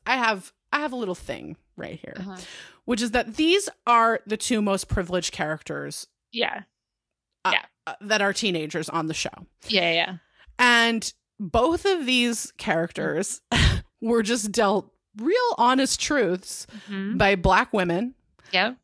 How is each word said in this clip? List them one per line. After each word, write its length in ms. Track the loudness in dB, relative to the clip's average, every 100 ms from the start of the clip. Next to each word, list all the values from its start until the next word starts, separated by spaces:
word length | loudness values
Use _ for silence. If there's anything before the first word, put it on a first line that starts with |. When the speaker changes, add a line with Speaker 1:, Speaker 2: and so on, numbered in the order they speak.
| -2
Speaker 1:
I 100 | 0
have, 360 | 2 -2 -8 _ _
I 60 | -4
have 120 | -2
a 40 | -4
little 180 | -6
thing 420 | -6 -8 -10 -12 -16 _ -14
right 220 | -14 -12
here, 140 | -14 -14
Speaker 2:
Uh-huh. 180 | -14 -14 -16 -18 -20 -12
Speaker 1:
which 160 | -4 -2
is 120 | 0
that 240 | -2 -2 0
these 340 | 4 4 0 -4 2
are 340 | 4 4 2 -2
the 100 | -6
two 240 | 0 0
most 280 | 2 0 -2
privileged 440 | -2 0 -2 -4
characters 720 | -4 -4 -4 -8 -8 -8 -10 -12 _ _
Speaker 2:
Yeah. 320 | -4 -4 -4 -14 _ _ _ _ _ _ _ 0
Speaker 1:
uh, 60 |
Speaker 2:
Yeah. 80 | 0 -2 _ -14
Speaker 1:
uh, 80 | -12
that 180 | 0 2
are 140 | 2
teenagers 560 | 0 -2 -2 -4 -6 -4
on 160 | -4 -2
the 80 |
show. 320 | -4 -6 -10 -20 _ -2
Speaker 2:
Yeah, 220 | 0 2
yeah. 220 | 0 -2 -6 _ _ -12 2
Speaker 1:
And 520 | 4 6 4 0 -4 -10 _ -12
both 460 | 0 2 2 2 2
of 180 | 0
these 480 | 2 2 2 0 -6 -8
characters 840 | -2 0 -2 -4 -4 -4 -4 -8 _
<laughs> 500 | 4 4 2 -4 _
were 200 | 0 2
just 300 | 2 -2 0
dealt 400 | 2 2 2 -2 _ _ -6
real 380 | 0 0 0 2
honest 420 | 2 4 2 -2
truths 680 | 0 0 0 -2 -6 -12 -14 -16 -10
Speaker 2:
Mm-hmm. 260 | -8 -4 2
Speaker 1:
by 180 | 2
black 380 | 2 4 2 2
women. 420 | 0 0 -2 -4 -8 _ _ -2
Speaker 2:
Yep. 260 | 0 0 -4